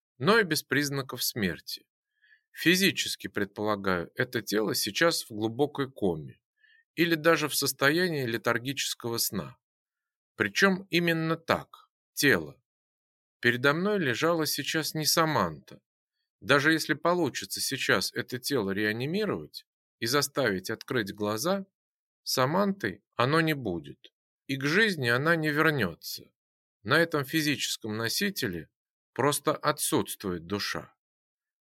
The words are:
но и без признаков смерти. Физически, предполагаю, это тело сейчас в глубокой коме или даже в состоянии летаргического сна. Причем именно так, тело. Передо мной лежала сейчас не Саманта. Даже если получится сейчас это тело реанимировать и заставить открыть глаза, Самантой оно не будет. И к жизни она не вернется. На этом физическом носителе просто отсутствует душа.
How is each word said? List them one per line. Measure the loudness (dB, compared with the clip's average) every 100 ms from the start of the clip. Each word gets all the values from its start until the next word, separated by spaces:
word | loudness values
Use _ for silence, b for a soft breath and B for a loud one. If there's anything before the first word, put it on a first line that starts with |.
| _ -4
но | 2 2
и |
без | 2 -2
признаков | 0 0 0 -4 -8 -4
смерти. | -4 -2 -2 -2 -10 -14 _ _ _ b b b b
Физически, | -2 2 4 2 0 -4 -6 -6
предполагаю, | -4 -4 -4 -2 0 0 0 -2
это | -4 -4 -4
тело | -2 0 0 -2
сейчас | -2 2 2 2
в | -6
глубокой | -4 -4 0 -2 -2 -6
коме | -2 0 0 -6 -18 _ b b b b
или | -2 0 2
даже | 4 2 0
в | -2
состоянии | -2 2 2 2 0 -2 -2
летаргического | -2 0 0 -2 -4 -4 -4 -6 -2
сна. | -2 -4 -6 -12 _ _ _ _ _ _ _ -2
Причем | 0 4 4 4 0
именно | 0 2 2 0 -2
так, | 0 0 -2 -18 _ _ _
тело. | 2 4 4 0 -14 _ _ _ _ _ _ _ -2
Передо | 0 2 2
мной | 2 0 0
лежала | 0 0 0 0 0
сейчас | -4 -4 -4 -4
не | -2
Саманта. | 0 2 2 2 0 -4 -16 -20 _ _ _ _ _ _
Даже | 2 4 4
если | 2 0
получится | 0 2 2 0 -2 -8 -6
сейчас | -4 -2 2 2 2
это | -4 -6 -6
тело | -2 0 0
реанимировать | 0 0 0 -2 -2 -2 -4 -6 -16 -20 _ _ -8
и | 0
заставить | 0 0 0 0 0 -4
открыть | -8 -2 -2 -2
глаза, | -2 -2 -2 -2 -2 -4 _ _ _ _ _
Самантой | -4 0 2 2 0 -2 -4 -8 _ -2
оно | 2 2
не | 2
будет. | 0 -2 -6 -8 -18 -20 _ _ _ -8
И | -4
к | 0
жизни | 2 2 2 2
она | 2 2 2
не | 2
вернется. | 2 2 2 -2 -4 -12 -14 -16 _ _ _ _ _
На | 0 2
этом | 2 0
физическом | -2 -2 0 -2 -2 -6 -6 -4
носителе | -4 -2 -2 -2 -4 -6 -10 _ _ _ _
просто | 0 0 0 -2
отсутствует | 0 0 0 0 0 0 -4 -6 -6 -4
душа. | -4 -4 -6 -8 _ _ _ _ _ _ _ _